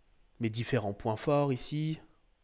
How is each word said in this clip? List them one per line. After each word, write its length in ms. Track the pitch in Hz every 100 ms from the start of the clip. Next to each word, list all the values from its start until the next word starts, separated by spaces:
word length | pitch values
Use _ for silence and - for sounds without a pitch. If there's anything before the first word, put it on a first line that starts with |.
| _ _ - _
Mes 120 | 120
différents 420 | 110 117 127 101
points 240 | 101 117 107
forts 360 | - 143 143
ici. 460 | 123 - 151 156 156 - _ _ _